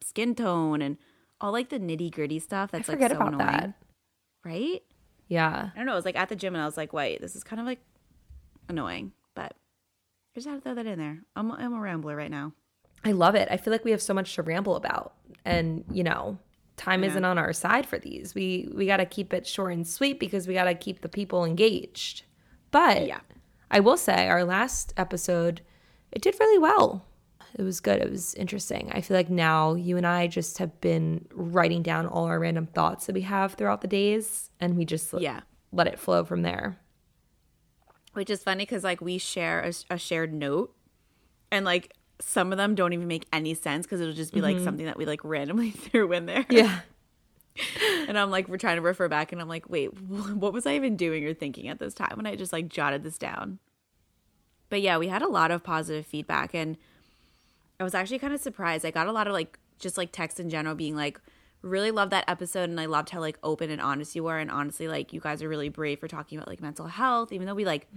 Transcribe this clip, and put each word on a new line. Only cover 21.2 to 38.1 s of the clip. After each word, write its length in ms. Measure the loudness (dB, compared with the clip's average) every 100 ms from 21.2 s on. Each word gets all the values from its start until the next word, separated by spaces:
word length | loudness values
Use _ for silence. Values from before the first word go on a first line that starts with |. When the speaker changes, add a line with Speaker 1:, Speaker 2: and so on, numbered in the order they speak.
| -2 0 2
Speaker 2:
engaged. 800 | 6 4 4 -4 -8 -8 -10 -16 _ _ -20 _
But 360 | 6 8 6 2
Speaker 1:
Yeah. 140 | -4 -12 -20 _ _ 2
Speaker 2:
I 80 | 6
will 160 | 8 6
say 300 | 6 4 6
our 160 | 4
last 500 | 4 2 2 -2 -4 -2
episode, 640 | -2 -2 0 2 2 0 -6 _ _ _ _
it 100 | -2
did 160 | 0 4
really 180 | 8 8
well. 460 | 8 8 6 2 -12 _ _ -20 -14 -4
It 60 |
was 180 | -4 0
good. 220 | 4 4
It 80 | 2
was 220 | -2 -6 -6
interesting. 560 | -6 -6 -4 -4 -4
I 80 | -4
feel 140 | 0 2
like 140 | 2
now 460 | 2 4 4 4 2
you 200 | 0 0
and 100 | 2
I 220 | 2 0
just 300 | 0 -4 -4
have 220 | -6 -2
been 460 | 2 2 2 -2 -4
writing 480 | -8 0 4 4 4
down 240 | 0 0 0
all 180 | 0 2
our 140 | 2
random 260 | 2 0 0
thoughts 380 | 2 2 0 -4
that 80 | -4
we 60 |
have 320 | -2 0 0
throughout 280 | 0 0 0
the 60 | 0
days, 600 | 2 2 2 -2 -8 -10 -4
and 160 | 0 2
we 80 | 0
just 280 | -2 -4
l- 80 | -2
Speaker 1:
Yeah. 200 | -2 -4 -12 _ _
Speaker 2:
let 160 | 2 2
it 100 | 2
flow 280 | 2 2 2
from 160 | 0
there. 360 | 0 -2 -4 -8 _ _ _ _ _ _ _ _ _ _ _ _ _